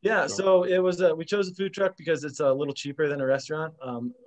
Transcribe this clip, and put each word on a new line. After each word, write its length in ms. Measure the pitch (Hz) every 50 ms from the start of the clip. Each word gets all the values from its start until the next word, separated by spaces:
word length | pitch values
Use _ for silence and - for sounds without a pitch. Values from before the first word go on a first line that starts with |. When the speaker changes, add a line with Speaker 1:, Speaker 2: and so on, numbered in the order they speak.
Speaker 1:
Yeah, 260 | - 196 220 202 160 151
Speaker 2:
So 80 | -
Speaker 1:
so 280 | - 190 190 190 180 180
it 140 | 185 180 185
was, 240 | 185 185 180 170
uh, 140 | 185 175 160
we 100 | 165 165
chose 240 | - - 202 196 185
a 60 | 185
food 180 | - 196 190 -
truck 240 | - 196 185 - _
because 260 | 151 147 165 147 135
it's 160 | 151 131 -
a 140 | 156 139 135
little 200 | 135 147 143 135
cheaper 340 | - - 143 139 - 156 147
than 120 | 147 143
a 60 | 135
restaurant. 480 | 131 135 135 135 - 151 156 160 160 156 _
Um, 320 | 131 131 120 120 120 123 123 _ -